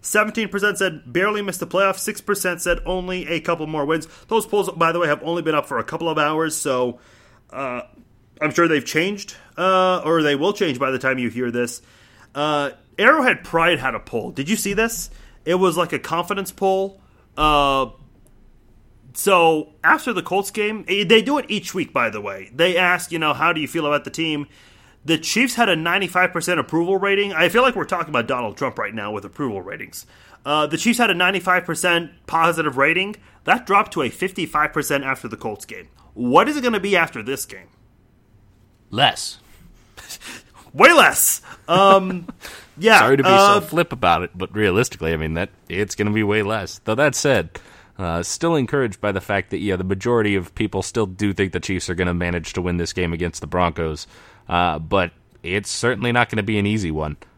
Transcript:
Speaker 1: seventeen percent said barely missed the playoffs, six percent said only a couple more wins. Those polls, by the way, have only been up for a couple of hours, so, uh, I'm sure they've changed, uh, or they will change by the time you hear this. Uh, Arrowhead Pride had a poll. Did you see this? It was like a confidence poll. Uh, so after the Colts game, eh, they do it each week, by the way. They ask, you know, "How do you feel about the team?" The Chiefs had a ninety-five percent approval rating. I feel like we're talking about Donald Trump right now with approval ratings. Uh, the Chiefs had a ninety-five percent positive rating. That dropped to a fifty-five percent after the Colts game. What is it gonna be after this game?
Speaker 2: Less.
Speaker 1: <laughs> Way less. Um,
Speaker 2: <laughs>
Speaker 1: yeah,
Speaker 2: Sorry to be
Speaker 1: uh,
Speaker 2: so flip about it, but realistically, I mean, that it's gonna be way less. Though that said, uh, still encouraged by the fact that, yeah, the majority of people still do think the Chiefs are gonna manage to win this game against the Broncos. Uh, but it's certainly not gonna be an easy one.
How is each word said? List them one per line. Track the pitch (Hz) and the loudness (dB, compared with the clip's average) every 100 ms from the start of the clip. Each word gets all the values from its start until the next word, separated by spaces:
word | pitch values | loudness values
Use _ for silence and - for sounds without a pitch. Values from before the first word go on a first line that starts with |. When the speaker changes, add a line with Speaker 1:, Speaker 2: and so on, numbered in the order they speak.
Speaker 1:
seventeen | - 208 214 220 214 | -2 0 0 -2 -4
percent | 202 208 202 | 0 -2 0
said | 190 156 - | -4 -4 -6
barely | 123 196 214 | -2 0 -2
missed | 202 180 | -6 -6
the | 170 | -4
playoffs, | 175 196 190 | 0 0 0
six | - 208 | -6 -8
percent | - 202 185 175 | -6 -4 -2 -4
said | 180 170 - | -2 -4 -2
only | 185 180 180 147 | -6 -4 -8 -4
a | 165 | -6
couple | - 170 156 | -4 -4 -4
more | 156 143 | -4 -2
wins. | 160 156 - - | -2 -4 -18 -2
Those | 226 214 | -2 0
polls, | 208 185 | -2 -2
by | 165 165 | 0 0
the | 165 | 2
way, | 165 | 0
have | 147 | -2
only | 151 170 | -2 -4
been | 160 156 | 0 -2
up | - | -2
for | 127 | -6
a | 110 | -6
couple | 160 165 | -6 -4
of | 151 | 0
hours, | 147 156 160 151 | 0 0 -2 -4
so, | 151 127 127 120 _ - _ _ _ | -2 0 -2 -4 _ -20 _ _ _
uh, | - 135 123 - - _ _ _ _ | -10 -8 -8 -12 -20 _ _ _ _
I'm | 151 | -4
sure | - 170 | 2 2
they've | 151 | 2
changed, | 123 156 180 202 - - - - | 0 -2 -2 -6 -12 -20 -20 -4
uh, | 185 190 185 180 | 0 2 2 0
or | 151 165 | 0 0
they | 151 143 | 2 0
will | 165 | 0
change | 208 185 127 | 0 -2 -2
by | 135 | -2
the | 131 | -2
time | 131 131 | -2 -2
you | 120 | -4
hear | 110 123 | -4 -4
this. | 120 120 - _ _ - - - 139 | -2 -4 -6 _ _ -20 -20 -16 -6
Uh, | 151 147 143 - _ - | -2 0 -2 -8 _ 2
Arrowhead | 214 311 254 185 | 4 4 4 0
Pride | - 165 165 160 | -2 0 2 2
had | 131 110 | -2 -6
a | |
poll. | - 120 117 | -6 -6 -6
Did | - 139 | -8 -4
you | 220 | -2
see | 196 | -2
this? | 202 226 - - - - - | -2 -2 -2 -12 -16 -20 -14
It | - 180 | -2 2
was | 185 165 | 2 2
like | 170 | -2
a | 147 | -2
confidence | - 160 175 196 190 | -4 -4 -4 -4 -6
poll. | - 196 190 196 196 _ _ _ - | -4 0 0 -2 -8 _ _ _ -2
Uh, | 151 147 139 135 127 - - _ - _ - _ _ - _ - - | 2 4 2 2 -2 -6 -20 _ -20 _ -20 _ _ -20 _ -20 -18
so | - - 185 170 160 156 _ | -4 2 4 4 2 -2 _
after | - 311 - | 2 2 0
the | 190 | -6
Colts | - 185 196 | -2 -4 -4
game, | - 208 214 175 | -4 -4 -6 -4
eh, | 196 | -2
they | 196 226 | 4 4
do | 226 294 | 4 -2
it | - | -2
each | 202 - | -6 -6
week, | 196 156 | -6 -4
by | 139 117 | 0 -2
the | 107 | -2
way. | 101 98 98 | -10 -12 -14
They | 123 175 170 | 0 0 4
ask, | 180 180 175 | 2 2 -2
you | 165 | -2
know, | 156 | -2
"How | 135 160 | 2 2
do | 165 | 0
you | 139 | -2
feel | 165 147 | -4 0
about | 147 | -2
the | 143 | -2
team?" | - 160 151 143 - - - - _ | -6 -4 -4 -8 -16 -20 -20 -20 _
The | 139 160 | -2 -2
Chiefs | - - 254 233 | 0 0 0 2
had | 226 | 0
a | 165 | 2
ninety-five | 165 180 185 180 180 | 0 -2 0 0 0
percent | 175 160 175 | 0 -2 -2
approval | 127 160 170 196 | 0 -2 0 0
rating. | 196 196 202 | 0 0 0
I | 165 175 | 2 2
feel | 214 | 4
like | 254 220 | 2 0
we're | 156 | -4
talking | 180 156 | -4 -2
about | 143 117 | -2 -2
Donald | 131 117 101 | -2 -4 -4
Trump | 135 117 | -6 -4
right | 107 | -6
now | 110 101 | -6 -6
with | 107 98 | -8 -10
approval | - 143 101 | -8 -6 -6
ratings. | 90 104 - - - - - - 143 | -10 -14 -14 -16 -20 -20 -20 -16 -2
Uh, | 151 151 | 0 0
the | 156 | 0
Chiefs | 220 240 | 0 2
had | 233 | 2
a | 175 | 4
ninety-five | 180 196 180 180 175 | 2 0 2 0 0
percent | 160 180 170 165 - - | -2 2 0 0 -14 -4
positive | 160 165 160 151 127 | 2 2 2 -2 2
rating. | 139 165 190 214 - _ - | 2 2 -2 -8 -18 _ 0
That | 214 247 | 0 2
dropped | 196 214 | 2 2
to | - | -2
a | 139 | -4
fifty-five | - 190 185 156 151 151 | -2 -6 -4 -4 0 0
percent | - 143 143 135 | -2 -2 -2 -2
after | 131 123 | -6 -6
the | 107 | -8
Colts | 120 104 - | -8 -10 -12
game. | 101 87 _ - | -18 -18 _ -20
What | - 123 143 233 | -6 4 4 4
is | 294 | 2
it | |
gonna | 247 220 | -2 -2
be | 190 185 | 0 0
after | 165 - | 0 -2
this | 110 135 - | -8 -8 -10
game? | 98 87 _ _ _ _ _ _ _ _ _ _ _ _ | -14 -20 _ _ _ _ _ _ _ _ _ _ _ _
Speaker 2:
Less. | 104 131 - - - _ - - - _ - | 0 0 0 -10 -12 _ -20 -20 -20 _ -20
Speaker 1:
<laughs> | - - - - - - - | -18 -18 -16 -18 -20 -20 -20
Way | 131 185 | 6 8
less. | 339 175 139 - - - - - | 10 6 6 0 -2 -8 -20 0
Um, | 175 196 196 185 185 180 - - | 6 8 8 6 -6 -10 -16 -18
Speaker 2:
<laughs> | - - - | -20 -20 0
Speaker 1:
yeah, | 196 214 | 6 8
Speaker 2:
Sorry | 117 135 | 8 6
to | |
be | 185 | 6
Speaker 1:
uh, | 196 202 202 | 8 8 6
Speaker 2:
so | 202 | 4
flip | 156 170 | 0 0
about | 127 92 82 | 2 4 4
it, | 87 | 2
but | 90 87 104 | -6 -8 0
realistically, | 104 92 123 - 82 | 2 4 0 -2 -2
I | 82 | -2
mean, | 80 | -2
that | 80 98 _ _ | -4 -6 _ _
it's | 92 101 - | -6 -4 -2
gonna | 104 | -2
be | 107 | 0
way | 104 107 | 0 0
less. | 101 110 95 - - | 0 -4 -6 -10 -6
Though | 110 | 0
that | 147 | 0
said, | - 147 120 82 - - - - - | 2 2 2 0 -10 -20 -20 -20 -8
uh, | 90 82 | -4 -4
still | 87 - 165 165 | -4 -2 0 0
encouraged | 123 143 123 95 | 0 -2 -2 -2
by | 104 | -4
the | 98 | -4
fact | - 101 92 | -2 -4 -2
that, | 95 | -4
yeah, | 98 92 | -2 -2
the | |
majority | 92 95 107 120 104 101 | -2 -2 0 2 2 0
of | 87 - | -2 -4
people | 107 98 | -4 -2
still | 92 117 104 | -4 -2 -4
do | 92 104 | -2 -2
think | 92 98 | 0 -2
the | 87 | -2
Chiefs | - 92 - | -4 -6 -4
are | |
gonna | 87 90 | -2 0
manage | 87 87 87 82 | 0 -2 -4 -4
to | - | -6
win | 90 87 | -2 -2
this | 85 | -4
game | - 87 | -2 -4
against | 82 87 - | -2 -4 -6
the | 73 | -6
Broncos. | 90 87 76 82 78 - - - - - | 0 0 0 -6 -6 -12 -20 -20 -20 -4
Uh, | 87 87 76 | 0 0 -2
but | 80 98 87 _ _ _ | -2 0 0 _ _ _
it's | 82 95 101 | -4 -4 -4
certainly | - 120 117 120 | -4 -2 -2 0
not | 120 120 | 0 0
gonna | 113 | 0
be | 104 107 | -2 0
an | 101 | 0
easy | 110 92 | 0 -2
one. | 78 76 76 - | -4 -4 -8 -14